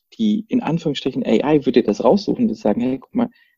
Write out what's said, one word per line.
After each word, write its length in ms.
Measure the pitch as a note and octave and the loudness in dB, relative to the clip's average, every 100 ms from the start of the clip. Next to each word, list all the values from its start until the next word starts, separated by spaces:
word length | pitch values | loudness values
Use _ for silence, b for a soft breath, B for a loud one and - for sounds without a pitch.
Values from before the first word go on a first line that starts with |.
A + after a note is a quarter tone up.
| _ - | _ -2
die 260 | A2 G#2+ - | 0 0 -2
in 140 | B2+ | -4
Anführungsstrichen 600 | C3+ E3 D#3+ C#3 C#3 C3 | -2 -2 -2 -4 -4 -4
A 300 | - A2 C#3+ | 0 0 2
I 60 | D#3 | 2
würde 160 | C3+ B2+ | 2 2
dir 40 | |
das 200 | A2 G#2 | 2 2
raussuchen 440 | B2 G3+ - - A2+ | 2 2 0 -2 -2
und 60 | |
sagen, 280 | G#2+ G#2+ G#2 | 0 -2 -2
„Hey, 160 | B2 C3 | -2 -4
guck 160 | - | -6
mal, 160 | A#2+ A#2+ b b | -4 -4 b b